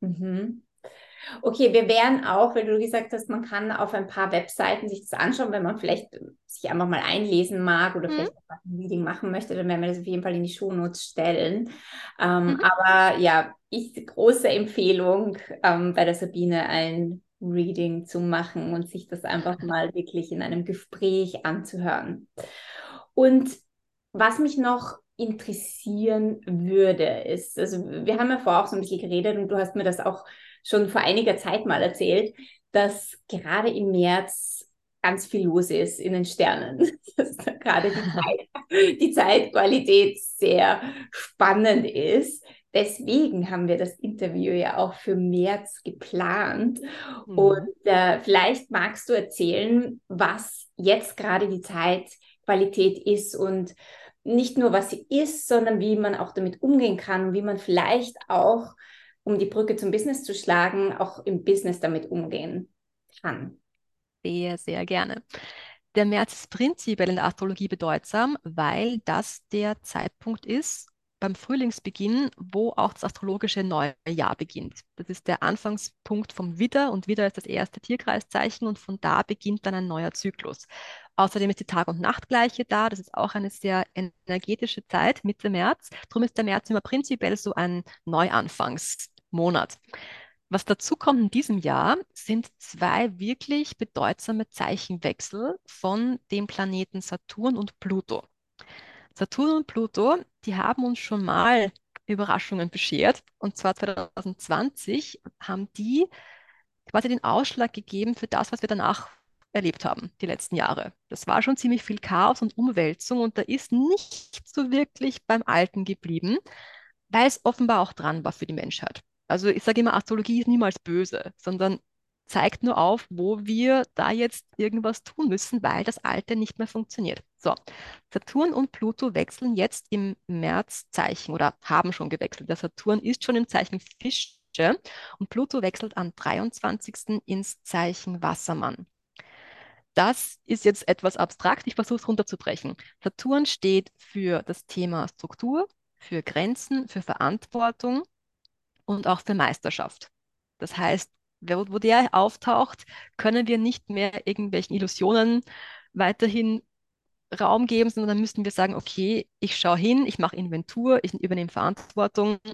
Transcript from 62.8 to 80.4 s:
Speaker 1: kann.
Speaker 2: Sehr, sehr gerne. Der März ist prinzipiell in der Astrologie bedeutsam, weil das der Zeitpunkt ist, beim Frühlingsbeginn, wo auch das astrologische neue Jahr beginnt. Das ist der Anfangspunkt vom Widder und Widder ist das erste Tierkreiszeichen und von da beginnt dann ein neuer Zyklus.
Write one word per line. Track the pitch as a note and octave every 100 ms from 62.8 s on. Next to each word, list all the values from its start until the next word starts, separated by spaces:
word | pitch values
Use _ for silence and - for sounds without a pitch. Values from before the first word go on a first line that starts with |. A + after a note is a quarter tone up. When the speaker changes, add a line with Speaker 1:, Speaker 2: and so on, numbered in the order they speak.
| _ _ _ _
Speaker 1:
kann. | E3+ B2 C3+ - _ _ _ _ _ _
Speaker 2:
Sehr, | F3+ F3 F3 F3
sehr | - E3+ F3+
gerne. | F#3 - - - - - - - - _
Der | G#3 G#3
März | G#3 A3
ist | - -
prinzipiell | - C4 E4+ - G#3 F#3
in | F3+
der | F3+
Astrologie | - F#3+ F#3 G3
bedeutsam, | F#3 E3 D#3 - G#3 B3 D4
weil | E3 E3 D3+ - A3+ A#3+
das | - D#3+ A3 - _
der | G#3 G#3 G#3+
Zeitpunkt | - - - - A3+ A3 -
ist, | A#3+ - - - _ _ _
beim | G3
Frühlingsbeginn, | F#3+ - C4 B3 - - - G3+ B3 C#4 -
wo | F#3 G3 A3+ -
auch | G#3
das | -
astrologische | G3+ - G3 G3 G#3+ G3
neue | F#3+ D#3 C#3+ C3+ -
Jahr | E3 - -
beginnt. | D#3+ - - - - -
Das | F3
ist | F#3 -
der | F3
Anfangspunkt | F3+ G#3 G#3+ G#3 - _ - G#3+ G#3+
vom | - F3+ E3+
Widder | A#3+ C#4 C#4
und | F#3+ F#3+
Widder | G#3+ G3
ist | -
das | -
erste | - G3+ -
Tierkreiszeichen | - B3 - A3 - - A3+ - A3
und | G#3
von | - G3
da | E3 -
beginnt | - G#3 G3+ G#3
dann | G3
ein | F#3+ F#3
neuer | D#3+ E3
Zyklus. | - G3 -